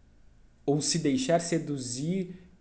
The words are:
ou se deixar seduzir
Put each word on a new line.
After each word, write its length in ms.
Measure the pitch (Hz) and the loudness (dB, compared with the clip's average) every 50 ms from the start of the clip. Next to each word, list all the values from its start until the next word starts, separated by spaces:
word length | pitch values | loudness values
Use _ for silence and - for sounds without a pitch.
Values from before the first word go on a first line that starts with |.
| - - - - - - - - - - - - - | -20 -20 -20 -20 -20 -20 -20 -20 -20 -20 -20 -8 0
ou 160 | - 143 151 139 | 0 2 2 2
se 160 | - - 165 | 0 0 2
deixar 420 | - 147 131 127 - - 165 175 | 2 2 2 2 2 4 2 2
seduzir 960 | 175 - 170 160 151 147 143 135 123 117 113 127 143 160 185 196 185 175 - - - - - - | 2 2 -2 -2 -2 -2 -6 -6 -6 -6 -6 -4 -2 -2 -2 -2 -2 -6 -8 -16 -18 -20 -20 -12